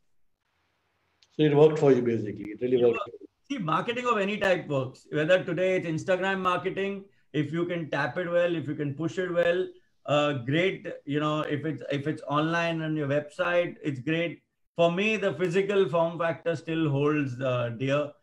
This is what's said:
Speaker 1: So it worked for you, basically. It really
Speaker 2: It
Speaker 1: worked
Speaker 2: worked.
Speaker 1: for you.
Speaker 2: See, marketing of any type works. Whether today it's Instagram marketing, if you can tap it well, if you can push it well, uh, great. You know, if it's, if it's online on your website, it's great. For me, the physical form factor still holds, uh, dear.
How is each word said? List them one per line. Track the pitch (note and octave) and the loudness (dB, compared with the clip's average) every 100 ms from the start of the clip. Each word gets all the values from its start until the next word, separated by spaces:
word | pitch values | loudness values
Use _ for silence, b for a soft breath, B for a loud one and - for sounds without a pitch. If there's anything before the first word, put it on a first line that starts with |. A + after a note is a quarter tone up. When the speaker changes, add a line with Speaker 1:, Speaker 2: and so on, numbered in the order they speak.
| _ _ _ _ _ _ _ _ _ _ _ _ _ | _ _ _ _ _ _ _ _ _ _ _ _ _
Speaker 1:
So | - | 0
it | D3+ C#3+ | 4 8
worked | D#3 D#3 | 6 8
for | C#3+ | 6
you, | B2 | 6
basically. | A#2 A2+ G#2 G2+ G2+ | 4 0 -2 -8 -10
It | G#2+ | -6
really | B2+ B2+ | 0 4
Speaker 2:
It | |
Speaker 1:
worked | A#2+ A2+ | 4 2
Speaker 2:
worked. | - | -4
Speaker 1:
for | - | -12
you. | - _ - C#4 | -20 _ -10 -6
Speaker 2:
See, | |
marketing | D#3 D#3+ A3 A#3+ B3 | -2 -2 -2 -4 -2
of | G#3+ | 0
any | G3 G#3 | 0 0
type | F#3+ F3+ D3 | 2 0 0
works. | C#3 B2+ - - | -2 -4 -8 -6
Whether | D3+ D#3 F#3 | -2 4 4
today | D#3+ E3 F#3 F#3 | 2 0 2 0
it's | E3 | 0
Instagram | D#3+ - F3+ F#3+ F#3+ | -4 0 0 2 0
marketing, | F#3 F3+ F#3 F3 G3 G3 - _ _ | 0 0 0 -2 -4 -6 -10 _ _
if | D3 C#3+ | -4 -2
you | E3 F3 | -2 -2
can | F3 C#3+ | -4 -4
tap | D3 C#3+ F3 | -2 -2 -4
it | F3 | 0
well, | F3 F3 | 2 2
if | E3 C#3 | 0 -4
you | D3+ | -4
can | C#3+ | -4
push | C#3 E3 - | -4 -4 -4
it | F3+ | -2
well, | E3+ E3+ F3+ F#3 b b _ - | 0 2 0 -2 b b _ -2
uh, | D3 D3 | 0 0
great. | C3+ A#2 D#3 F#3+ D#3+ - - - | -2 -2 0 0 -2 -8 -12 -6
You | D3 | -2
know, | D3+ D3+ | -2 -2
if | D3 C#3+ | -2 -4
it's, | D#3 C3 - | -4 -8 -6
if | C#3 D3 | -4 -4
it's | D#3 - | -6 -2
online | D3 D#3+ E3+ E3+ D#3+ | 0 0 0 -2 -2
on | D#3+ D#3 | -2 -2
your | C#3 | 0
website, | D3 D3 - F3 F3 F3 - | -2 -2 -4 0 0 0 -4
it's | D3+ B2+ | -6 -4
great. | B2+ E3 E3+ C#3 _ _ _ - | -2 -2 -2 -6 _ _ _ 2
For | E3+ | 2
me, | F3 G#3+ G#3+ | 2 0 0
the | G3 C#3 | -2 -2
physical | F3+ F3+ F#3+ G3+ F3+ | 0 0 0 2 2
form | E3 E3 E3 | 2 0 0
factor | E3 - E3+ E3 | -4 -2 -4 -4
still | - D#3+ D#3 | -4 0 0
holds, | C#3 D3 D3+ C3+ B2 | 2 2 2 -2 -2
uh, | C3 B2 A#2+ A2+ | -2 0 -2 -2
dear. | C3+ C#3+ C#3+ - | 0 0 0 -8